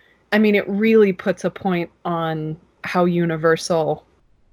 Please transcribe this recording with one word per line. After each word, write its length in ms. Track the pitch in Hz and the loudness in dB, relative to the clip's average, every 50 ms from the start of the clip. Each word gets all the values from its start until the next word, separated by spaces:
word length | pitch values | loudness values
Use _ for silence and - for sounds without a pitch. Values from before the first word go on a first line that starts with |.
| _ _ _ _ _ _ | _ _ _ _ _ _
I 60 | - 214 | 0 2
mean, 160 | 220 214 202 | 4 4 2
it 140 | 202 - - | 2 0 -2
really 460 | 202 196 220 226 220 220 208 196 180 | -2 0 2 4 6 6 6 4 2
puts 280 | - - 208 180 - | -2 -4 -4 -4 -4
a 80 | - 180 | -4 -8
point 380 | - - - 196 180 175 170 - _ _ - | -6 -4 -4 -2 -2 -2 -4 -6 _ _ -8
on 500 | 175 170 165 165 165 160 156 156 156 160 - _ _ _ _ - | -6 -4 -4 -4 -4 -4 -6 -6 -8 -10 -12 _ _ _ _ -10
how 220 | - - 185 175 | -4 0 0 2
universal 1000 | 180 175 170 170 170 165 160 160 165 160 160 - - 180 160 156 147 156 - - _ _ _ _ _ _ _ _ _ | 2 2 0 0 -2 -2 0 0 2 0 0 0 -2 -2 -2 0 -2 -4 -6 -8 _ _ _ _ _ _ _ _ _